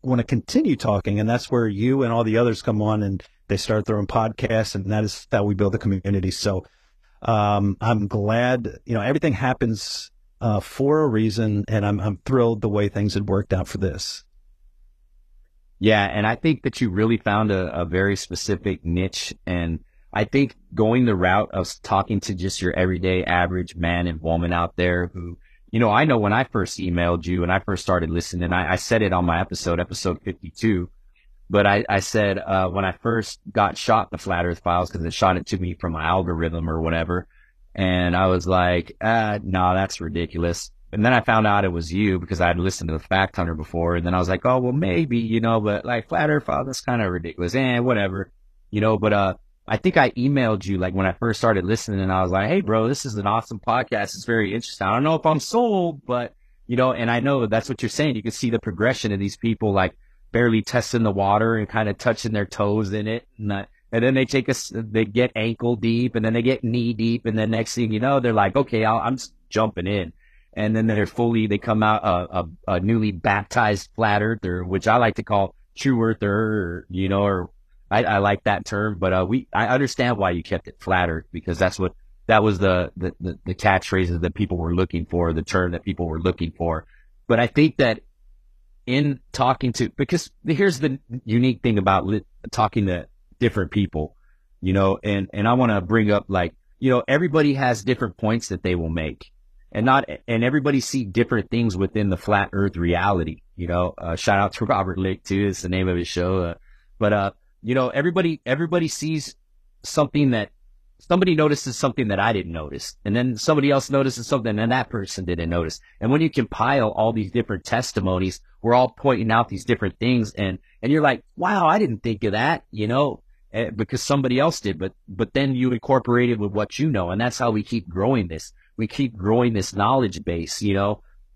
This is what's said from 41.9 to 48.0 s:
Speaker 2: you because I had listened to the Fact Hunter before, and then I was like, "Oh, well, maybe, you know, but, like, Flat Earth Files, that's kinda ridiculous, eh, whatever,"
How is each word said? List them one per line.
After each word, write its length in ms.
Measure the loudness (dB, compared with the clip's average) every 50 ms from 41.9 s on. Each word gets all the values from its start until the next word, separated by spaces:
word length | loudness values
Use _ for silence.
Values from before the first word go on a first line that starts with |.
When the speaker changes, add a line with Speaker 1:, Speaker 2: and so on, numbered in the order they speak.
| -2
Speaker 2:
you 240 | 0 2 2 2 0
because 240 | -2 -4 -2 0
I 60 | 2 2
had 100 | 2 2
listened 320 | 0 -2 -2 -4 -4 -4
to 80 | -4 -6
the 60 | -4
Fact 320 | -2 0 0 0 0 -2
Hunter 180 | -4 -4 -4 -4
before, 420 | -6 -8 -6 -4 -2 0 0 0
and 80 | 0 0
then 120 | 0 0
I 20 | 0
was 100 | 2 0
like, 160 | 0 0 2 2
"Oh, 100 | 2 2
well, 140 | 0 0
maybe, 480 | 0 0 0 0 0 0 0 0 0 -2
you 200 | 0 0 0 0
know, 220 | 2 2 2 2
but, 240 | 2 0 0 -2 -2
like, 240 | -4 -4 -4 -4 -2
Flat 220 | -2 0 2 2
Earth 140 | 2 0 0
Files, 200 | -2 -2 -2 -2
that's 160 | -4 -8 -8
kinda 260 | -4 -2 -2 0 0 0
ridiculous, 420 | -2 -4 -4 -8 -6 -4 -4 -2 0
eh, 240 | 0 0 2 0 0
whatever," 540 | 2 2 2 2